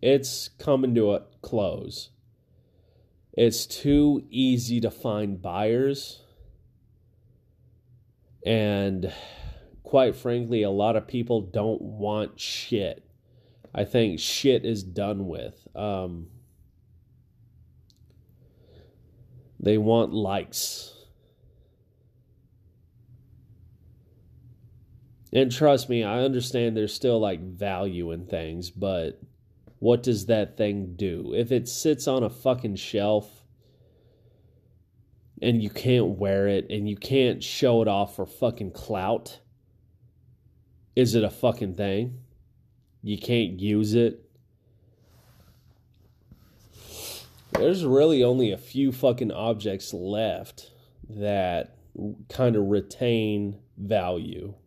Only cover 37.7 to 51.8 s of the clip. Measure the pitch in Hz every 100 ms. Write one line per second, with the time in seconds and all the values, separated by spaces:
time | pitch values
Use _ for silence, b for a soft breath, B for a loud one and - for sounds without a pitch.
37.7 | 117 110 101 98 - 92 - 123 110 98
38.7 | - - 104 95 117 - - _ _ _
39.7 | _ _ _ _ _ _ _ _ _ _
40.7 | _ _ - 127 113 104 - 123 107 101
41.7 | 87 101 98 123 123 - _ _ _ _
42.7 | _ _ _ 104 104 - 120 104 92 101
43.7 | 104 110 113 117 - - _ _ _ _
44.7 | _ _ _ _ _ _ _ _ _ _
45.7 | _ _ _ _ _ _ B B B B
46.7 | B B B B B B B - - 127
47.7 | 185 156 147 151 151 123 127 117 95 -
48.7 | 131 139 127 135 123 120 78 110 107 101
49.7 | 98 - 90 92 104 110 90 101 - -
50.7 | b b b - 107 104 101 90 87 -
51.7 | -